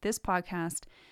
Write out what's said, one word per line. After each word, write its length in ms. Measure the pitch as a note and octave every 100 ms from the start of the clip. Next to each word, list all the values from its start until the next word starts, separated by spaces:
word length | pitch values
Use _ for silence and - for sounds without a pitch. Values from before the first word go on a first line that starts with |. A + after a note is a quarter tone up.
this 160 | G3+ A#3
podcast, 640 | - F3+ F3 F3 E3 - - - -